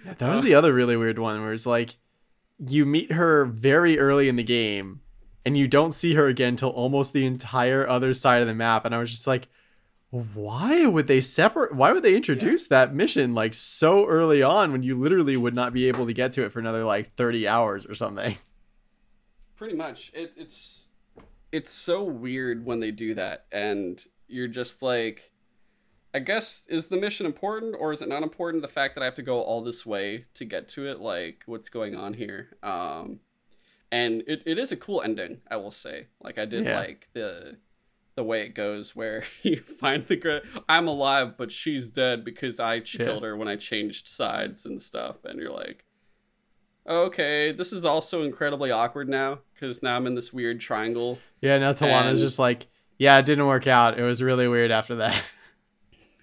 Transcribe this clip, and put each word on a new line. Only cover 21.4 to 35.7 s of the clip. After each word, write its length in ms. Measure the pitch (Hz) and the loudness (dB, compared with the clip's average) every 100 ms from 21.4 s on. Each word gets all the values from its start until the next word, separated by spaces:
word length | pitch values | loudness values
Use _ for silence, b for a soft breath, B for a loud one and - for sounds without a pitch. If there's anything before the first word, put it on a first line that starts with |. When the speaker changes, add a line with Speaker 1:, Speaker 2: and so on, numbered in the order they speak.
| _ | _
Speaker 2:
it's 220 | 156 - | -10 -8
so 300 | - - 180 | -8 -4 -4
weird 600 | 196 127 123 131 127 117 | -4 -8 -8 -6 -4 -4
when 160 | 117 117 | -4 -4
they 100 | 110 | -4
do 220 | 107 110 | -6 -6
that, 320 | 104 95 - _ | -6 -6 -10 _
and 520 | 101 104 101 92 - - _ _ | -6 -4 -4 -4 -10 -16 _ _
you're 200 | 127 123 | -10 -8
just 340 | 120 120 - | -8 -10 -6
like, 480 | 131 120 113 107 _ _ _ _ _ _ _ _ _ | -2 -2 -2 -8 _ _ _ _ _ _ _ _ _
I 40 | 139 | -8
guess, 480 | 131 214 - - - | -4 -4 -4 -10 -8
is 200 | 160 165 | -8 -4
the 100 | 185 | -4
mission 260 | 208 - | -4 -4
important, 500 | 175 147 196 220 226 208 | -6 -6 -6 -6 -8 -6
or 120 | 156 | -6
is 100 | 151 | -6
it 60 | - | -6
not 140 | 143 | -6
important, 380 | 156 - 170 165 | -6 -6 -6 -4
the 60 | 139 | -6
fact 260 | - 135 | -4 -4
that 60 | 143 | -2
I 40 | 127 | -6
have 80 | |
to 80 | 127 | -6
go 180 | 131 120 | -4 -2
all 220 | - 113 | -2 -4
this 240 | 117 117 113 | -6 -10 -6
way 400 | 101 101 113 123 | -6 -4 -8 -14
to 100 | - | -18
get 240 | 127 92 - | -10 -10 -10
to 160 | - 139 | -12 -10
it? 120 | 117 | -8
Like, 420 | 107 90 82 - - | -8 -6 -8 -12 -14
what's 240 | 113 - | -16 -12
going 240 | 120 104 104 | -8 -8 -8
on 160 | 98 | -10
here? 420 | 110 104 98 104 _ | -10 -10 -12 -16 _
Um, 580 | 101 87 87 78 - - _ _ _ _ _ _ _ | -8 -6 -6 -8 -12 -16 _ _ _ _ _ _ _
and 320 | 120 120 113 113 | -2 -2 -2 -4
it, 160 | 156 | -6
it 140 | 160 165 | -4 -4
is 140 | 262 | -4
a 40 | - | -8
cool 240 | - 185 | -6 -4
ending, 400 | 113 101 87 123 - | -4 -6 -8 -12 -10
I 60 | 107 | -10
will 140 | 101 | -10